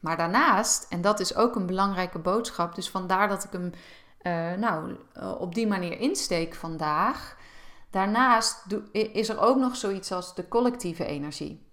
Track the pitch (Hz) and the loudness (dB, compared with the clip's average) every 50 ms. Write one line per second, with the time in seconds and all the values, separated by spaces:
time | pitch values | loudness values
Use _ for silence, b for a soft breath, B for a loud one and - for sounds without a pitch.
0 | - 160 165 160 165 170 185 247 311 320 214 190 233 - - - - - - 175 | -2 -2 0 0 0 2 4 4 6 6 6 4 4 2 0 -2 -2 -6 -6 0
1 | 175 202 208 208 190 180 - - 220 247 240 226 185 175 185 190 196 202 196 180 | 2 2 2 2 0 -2 2 2 2 2 2 0 -2 -2 0 0 0 0 2 -2
2 | 185 175 - 175 160 180 190 226 226 - - - 170 175 - - 180 - - 190 | -2 -2 -4 -4 0 0 0 0 0 -2 -2 -2 -4 -2 -2 -8 -10 -6 -6 -6
3 | 185 175 190 185 202 202 202 190 - - - 180 180 180 175 B B B B B | -2 0 2 2 2 2 0 -2 -4 -8 -6 -6 -6 -6 -8 B B B B B
4 | B B B B - 180 170 165 165 170 175 190 214 233 180 156 160 180 - - | B B B B -4 -2 -2 0 -2 -2 -2 -2 0 0 0 -2 -4 -6 -10 -12
5 | - _ _ - - 190 190 - - 180 170 226 226 214 208 185 180 175 165 - | -14 _ _ -10 -8 -8 -6 -4 -6 -4 -2 0 0 2 0 0 -2 -4 -4 -2
6 | - 277 392 381 - - 180 170 165 165 - - - 165 165 160 160 151 151 156 | 0 0 0 0 -2 0 0 0 0 -2 -6 -10 -8 -8 -6 -4 -2 0 2 2
7 | 185 226 269 - - - - B B B B B B B B B B B - 190 | 2 0 0 -2 -8 -14 -18 B B B B B B B B B B B -2 0
8 | 190 196 208 233 254 262 247 226 226 - - - - 190 196 214 - - - 202 | 0 2 4 4 6 6 6 6 4 0 -4 -4 -8 -6 -6 -6 -6 -4 -2 -2
9 | 220 214 - 202 214 - 220 - - 226 269 269 262 254 247 - - 202 196 190 | -2 0 0 -2 0 0 0 4 6 6 6 6 4 2 0 -2 -2 -2 -2 -2
10 | 190 - 190 180 180 - - - 180 - - 233 247 247 247 247 - 175 165 170 | -4 -4 -6 -6 -6 -6 -8 -10 -8 0 2 4 4 4 2 0 -6 -6 -4 -4
11 | 180 - 147 147 143 151 143 - 151 143 147 156 - - | -4 -4 -4 -6 -6 -8 -8 -8 -8 -8 -10 -12 -18 -20